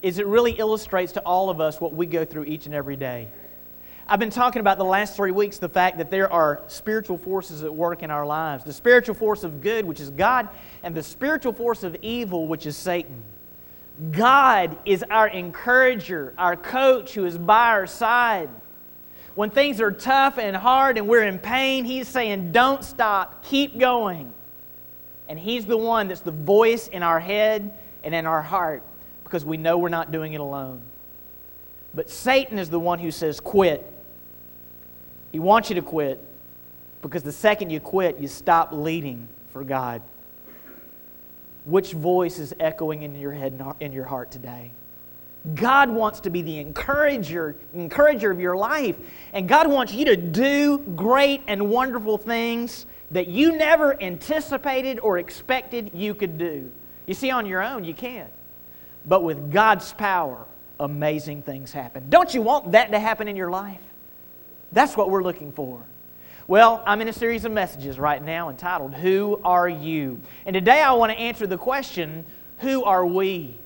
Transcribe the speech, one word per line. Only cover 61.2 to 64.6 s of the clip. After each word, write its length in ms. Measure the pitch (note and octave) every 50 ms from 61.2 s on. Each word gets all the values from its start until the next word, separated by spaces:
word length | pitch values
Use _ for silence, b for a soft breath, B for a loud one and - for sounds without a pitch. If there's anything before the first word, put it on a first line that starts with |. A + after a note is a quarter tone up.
| D3 D3+ D3 D3
things 300 | C#3 - C3+ C3+ C3+ -
happen. 340 | - D3 B2+ A#2 - C3+ B2+ C#3
Don't 240 | D3+ E4+ F4+ F4 -
you 80 | B3+
want 320 | A3 A3+ C#4 D4 - F3 F3
that 180 | A3 - G#3+
to 80 | G#3+ G#3
happen 280 | G#3+ A3 A3 - G#3+ G#3
in 80 | G3+
your 140 | F#3+ F#3 F3
life? 320 | F3 F#3+ G3+ G3+ G3 F3+ - - - - - - - - - - - - - - - -